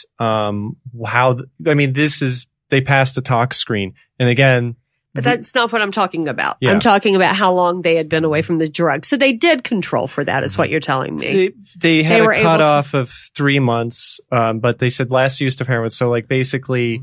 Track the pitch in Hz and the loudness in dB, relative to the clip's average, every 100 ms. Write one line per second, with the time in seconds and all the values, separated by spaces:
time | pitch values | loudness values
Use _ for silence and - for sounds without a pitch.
0 | - - 113 110 104 104 107 - 123 117 | -12 -4 -2 -2 -2 -4 -8 -10 -14 -12
1 | 107 120 131 120 - - 160 147 139 131 | -4 0 2 0 -6 -6 0 0 0 0
2 | 151 151 135 123 - _ - 139 135 139 | -2 0 -2 -4 -8 _ -2 0 2 2
3 | 131 - 131 120 123 - - 107 95 - | 2 -2 -2 0 0 -2 -2 -4 -4 -8
4 | _ - 123 120 135 127 120 117 _ _ | _ -2 0 4 4 4 0 -8 _ _
5 | _ 160 240 247 233 254 233 233 202 214 | _ -4 0 -2 -2 -2 0 0 -2 -2
6 | 185 165 151 - 67 - 131 208 233 202 | -2 -2 -4 -2 -4 0 2 4 4 4
7 | 208 196 180 190 196 180 175 180 170 165 | 4 4 4 2 2 4 2 0 0 0
8 | 156 160 160 151 156 165 160 147 165 139 | 0 0 0 0 0 -2 -2 0 0 0
9 | - 277 269 233 339 294 - 208 - 127 | 0 2 2 2 2 2 -2 -4 -2 -2
10 | 135 - 143 131 - - 160 156 151 131 | -2 -4 -2 -2 -2 -2 -2 -2 -2 -4
11 | 71 76 67 190 185 - - 175 165 160 | -4 -6 -2 0 0 -4 -20 -2 2 2
12 | 156 226 220 180 165 160 151 147 143 143 | 4 4 4 4 2 4 4 2 0 -4
13 | 123 - - - 143 139 131 117 117 - | -4 -10 -12 -2 0 2 2 0 -4 -8
14 | - - - 123 113 110 120 117 127 - | -8 -8 -4 0 0 0 -2 0 -2 -2
15 | 123 131 135 - 135 - 127 120 113 - | -2 0 0 0 -4 -4 -4 -2 -2 -2
16 | 123 120 - 135 123 135 131 127 120 113 | 0 -2 -2 -2 -2 -4 -4 -2 -2 -4